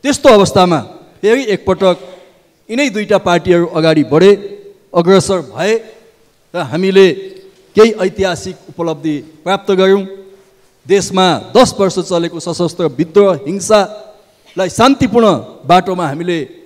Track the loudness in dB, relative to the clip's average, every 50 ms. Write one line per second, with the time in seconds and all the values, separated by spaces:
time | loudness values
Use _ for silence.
0 | -2 -4 -4 2 4 4 4 4 4 2 2 0 2 2 0 -2 -4 -8 -18 -20
1 | -20 _ _ _ 0 0 0 0 0 -4 -6 -4 -2 -4 -4 0 0 0 0 -2
2 | -8 -20 -20 -20 -20 _ _ _ _ _ _ _ _ _ -4 -2 -2 -2 -2 -6
3 | -4 -2 -2 -2 0 0 -2 -2 0 0 0 0 0 -2 -2 -2 0 2 2 2
4 | 0 0 2 4 6 4 4 4 0 -14 -16 -18 -20 -20 -20 _ _ _ -2 -2
5 | 2 4 2 2 2 0 -4 -6 -6 -10 -10 -6 -2 -2 -2 -2 -4 -10 -20 -20
6 | _ _ _ _ _ _ _ _ _ _ -10 -8 -8 -6 -4 -2 -2 2 4 4
7 | 4 4 2 -2 -8 -16 -18 -20 -20 -20 _ _ _ _ _ 4 4 4 4 -2
8 | -4 -4 -4 -4 -4 -4 -4 -6 -8 -12 -14 -14 _ -20 -10 -8 -6 -6 -6 -6
9 | -6 -6 -6 -6 -8 -14 -20 _ _ -4 -4 -4 -2 -2 0 2 4 2 2 0
10 | 0 -6 -14 -20 -20 -20 -20 _ _ _ _ _ _ _ _ _ _ 0 0 0
11 | 0 -2 -2 0 0 0 0 -2 -6 -2 4 4 4 4 2 -2 -2 -2 -2 -4
12 | -6 -4 -4 -4 -4 -4 -8 -10 -10 -10 -6 -4 -4 -4 -4 -4 -4 -4 -2 -4
13 | -6 0 2 2 4 4 2 -2 -4 -8 -8 -8 -2 2 2 2 2 0 -6 -18
14 | -20 -20 -20 _ _ _ _ _ _ _ -6 -6 -6 -4 0 2 2 2 2 2
15 | 0 0 2 2 2 2 2 0 -4 -12 -20 -20 0 2 2 2 2 0 -6 -6
16 | -6 -6 -6 -6 -6 -4 -4 -6 -6 -10 -14 -20 -20